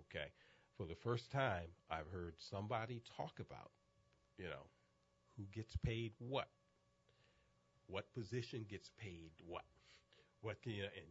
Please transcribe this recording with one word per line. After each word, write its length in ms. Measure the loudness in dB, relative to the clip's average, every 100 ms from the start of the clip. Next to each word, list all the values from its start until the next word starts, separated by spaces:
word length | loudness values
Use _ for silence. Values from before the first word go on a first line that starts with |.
Okay. 240 | -6 -2 -2 -6 -20 -20 -20 -4
For 80 | -2
the 100 | 0
first 360 | 2 2 4
time, 360 | 6 6 6 0 -10 -2
I've 180 | -2 0
heard 240 | -2 -2 -4
somebody 640 | -4 -2 2 2 2 -4 -6 -4
talk 220 | -4 -4
about, 320 | -8 -8 -12 -18 _ _ -20 -20 _ -8
you 80 | -4
know, 220 | -4 -8 -18 _ _ _ _ _ -8
who 80 | -6
gets 240 | -4 -2 2
paid 360 | 4 4 2 -2
what? 280 | 2 2 2 _ _ _ _ _ -20 -20 -20 -20 -20 _ _ -20 -2
What 260 | -2 0
position 520 | -4 0 0 0 -2 -4
gets 220 | -6 -10 -8
paid 340 | -8 -6 -10 -12 -6
what? 180 | -6 -6 -18 -20 -20 _ -20 -20 _
What 200 | -4 -2
can 120 | 0
you, 100 | 0
and 220 | 0 -2 -10